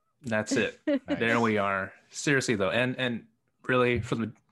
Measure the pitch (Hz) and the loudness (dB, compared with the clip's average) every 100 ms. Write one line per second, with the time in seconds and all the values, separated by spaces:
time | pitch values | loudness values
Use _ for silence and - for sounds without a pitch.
0 | _ _ 127 110 107 254 98 - - 285 | _ _ -4 -2 0 0 0 -2 -2 -2
1 | - 92 113 117 113 104 98 98 95 - | -2 -2 2 2 2 2 0 -2 -4 -12
2 | _ - - 139 - 107 92 110 127 127 | _ -6 0 0 2 0 0 0 0 -2
3 | 127 113 - _ _ _ - 127 123 120 | -4 -4 -10 _ _ _ 0 2 2 0
4 | - 120 110 - _ | -2 -4 -4 -8 _